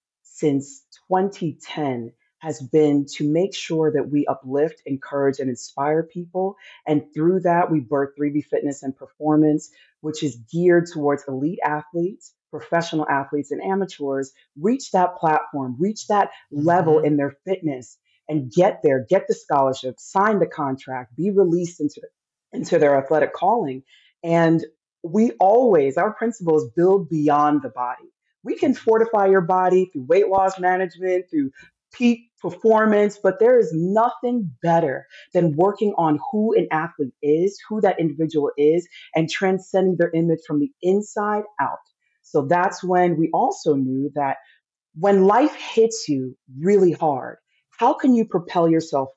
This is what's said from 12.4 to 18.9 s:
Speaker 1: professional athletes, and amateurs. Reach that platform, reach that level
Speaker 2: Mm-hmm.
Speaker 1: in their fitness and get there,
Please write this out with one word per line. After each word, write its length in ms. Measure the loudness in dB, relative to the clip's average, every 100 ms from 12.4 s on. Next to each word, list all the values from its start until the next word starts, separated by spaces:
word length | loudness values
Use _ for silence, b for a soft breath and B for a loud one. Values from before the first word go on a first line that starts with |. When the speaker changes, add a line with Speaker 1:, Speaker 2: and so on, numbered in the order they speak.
| _
Speaker 1:
professional 560 | -16 -4 -4 -2 -4 -2
athletes, 440 | -2 -2 -6 -6
and 100 | -8
amateurs. 720 | -4 -4 -4 -6 -6 -4 -6 _ b -4
Reach 300 | -2 -2 -2
that 260 | 0 0 0
platform, 580 | 0 0 -2 -8 -6 -4
reach 280 | -4 -4 -2
that 240 | 0 0 B B
level 460 | -4 2 2 4 2
Speaker 2:
Mm-hmm. 100 | 2
Speaker 1:
in 120 | 0
their 180 | -2 -6 -8
fitness 540 | -6 -4 -8 -12 _ _ _ -6
and 240 | -6 -4
get 280 | 2 2 2
there, 220 | 0